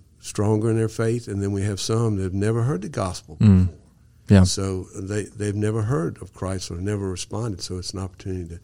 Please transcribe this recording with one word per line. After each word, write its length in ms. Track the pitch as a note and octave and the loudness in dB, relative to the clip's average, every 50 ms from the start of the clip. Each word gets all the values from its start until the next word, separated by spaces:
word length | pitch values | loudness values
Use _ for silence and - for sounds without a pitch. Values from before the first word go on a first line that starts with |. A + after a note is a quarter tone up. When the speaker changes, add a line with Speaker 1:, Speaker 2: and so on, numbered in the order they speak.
| - _ _ _ | -10 _ _ _
Speaker 1:
stronger 520 | - - - - G2+ G#2+ G#2+ G#2+ A2 A#2 | -18 -8 -4 0 2 2 2 2 2 2
in 60 | A2 A2+ | 2 2
their 120 | A2+ A2 | 0 -2
faith, 380 | - - A2+ A2+ A#2 A#2+ A#2 G#2+ | -2 -2 0 0 0 -2 -4 -4
and 140 | G2+ G2+ | -4 -2
then 100 | G2 G2+ | -2 -2
we 100 | G2+ G2 G2 | 0 -2 -2
have 160 | G#2+ G2 F#2 | -2 -2 -4
some 360 | - - A2+ A2+ A#2 A2 G#2 F#2+ | -2 -2 0 0 2 0 0 0
that 60 | F#2+ | -2
have 100 | F#2 F#2 | -2 -2
never 300 | G2 G2+ A2 A2+ A#2 A#2 | 0 0 0 0 0 0
heard 180 | C3+ D#3+ F#3 | 0 -2 -2
the 80 | G3+ E3+ | -6 -6
gospel 480 | C#3 A#2+ G2 F#2 F2+ - - - D#2+ - | -4 -4 -4 -4 -4 -8 -12 -16 -2 4
Speaker 2:
Mm. 280 | A2+ G2+ F#2+ F#2 F#2 F2+ | 8 8 8 8 6 4
Speaker 1:
before. 80 | - - - - _ _ - - _ _ _ - | 0 -6 -16 -20 _ _ -20 -20 _ _ _ 6
Speaker 2:
Yeah. 160 | G#2 F#2+ F#2 | 8 8 8
Speaker 1:
So 400 | F2 - G2+ G2 G2 F#2+ F#2 F2+ - - G2+ | 6 4 0 -2 -4 -4 -4 -6 -8 -12 -10
they, 260 | G2 F#2 G#2 G#2+ F#2+ | -8 -4 -4 -4 -4
they've 280 | - - A2 G#2 G#2 G2 | -6 -8 -4 -4 -2 -2
never 300 | G#2+ G#2 G#2+ A2 A2+ G#2 | 0 0 0 0 0 0
heard 360 | A2 C#3 D#3 E3+ D#3 - - | 0 0 0 -2 -4 -6 -8
of 140 | F#2+ - - | -14 -18 -10
Christ 380 | - F#2+ F#2 F#2+ F#2 - - | -6 -6 -4 -4 -6 -6 -8
or 60 | F2 F2 | -8 -6
never 300 | F#2 G2+ G#2+ G2+ G2 F#2+ | -4 -4 -2 -2 -4 -4
responded, 500 | F#2 F2 - - G#2+ G#2+ A#2 A2+ F#2+ D#2+ | -6 -6 -8 -8 -6 -6 -6 -6 -6 -8
so 160 | - - F#2 F#2 | -8 -8 -8 -8
it's 140 | F2+ - - | -8 -8 -8
an 60 | F#2+ | -8
opportunity 560 | G2 F2+ - - - G2 F#2 F2+ F2 E2 E2+ | -8 -8 -10 -10 -8 -8 -6 -6 -8 -10 -12
to, 40 | F2 | -16